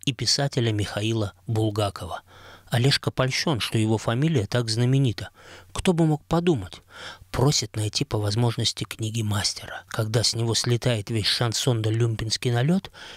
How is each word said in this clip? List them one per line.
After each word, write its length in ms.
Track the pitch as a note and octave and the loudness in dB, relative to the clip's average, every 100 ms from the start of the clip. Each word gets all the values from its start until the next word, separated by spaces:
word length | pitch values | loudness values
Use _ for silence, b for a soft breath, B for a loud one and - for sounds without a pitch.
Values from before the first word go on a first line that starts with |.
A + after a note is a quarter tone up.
| - | -6
и 80 | |
писателя 580 | B2 A#2 - C#3 - A#2 | -2 0 0 0 0 0
Михаила 640 | G#2 G2 - A2 A2+ G2+ - - | 0 -2 -2 0 0 -2 -6 -4
Булгакова. 760 | A2 A2 G#2 G2+ - F2+ - - B B B B | 0 0 0 -2 -2 -10 -12 -14 B B B B
Олежка 380 | A#2+ C3 - - | 2 2 2 0
польщён, 480 | - C3 - - B2 | 0 0 0 0 0
что 180 | - A2+ | 0 2
его 220 | A2 A2 | 2 2
фамилия 480 | - A#2 D#3 D3 G2 | 0 0 2 2 0
так 200 | B2 A#2 | 0 0
знаменита. 640 | G#2+ B2 C3+ C3+ - - - B B B | 0 2 4 2 0 -8 -14 B B B
Кто 200 | - - | -4 0
бы 140 | E3 E3 | 4 4
мог 180 | D3+ - | 2 0
подумать? 560 | E3+ F3 C#3 F#2 - - B B B B | 0 2 2 -2 -12 -20 B B B B
Просит 460 | - C3 D3+ - A2 | 0 2 2 -2 -2
найти 280 | G#2 - | -2 -2
по 140 | - G#2+ | -2 0
возможности 680 | G#2 G#2+ A#2+ A2+ A2+ - | 0 2 2 0 -2 -4
книги 380 | - - A2 A2+ | -8 -6 -6 -2
мастера. 640 | G#2+ G#2 - - - - - | -2 0 -2 -6 -10 -14 -8
Когда 340 | - G#2+ A#2 | -4 0 0
с 100 | G#2 | 0
него 220 | A#2 A#2 G#2+ | 0 0 0
слетает 560 | - A#2+ B2+ A2+ - | 2 2 2 0 -2
весь 160 | A2+ F#2+ | -2 0
шансон 560 | - A#2+ G#2+ - A#2 | 0 0 0 0 0
да 80 | A2 | 2
люмпинский 580 | A2+ A#2 A2 A2 - B2+ | 2 0 0 -4 -2 0
налёт, 400 | A#2+ C#3 F#3+ - B B | 2 2 2 -2 B B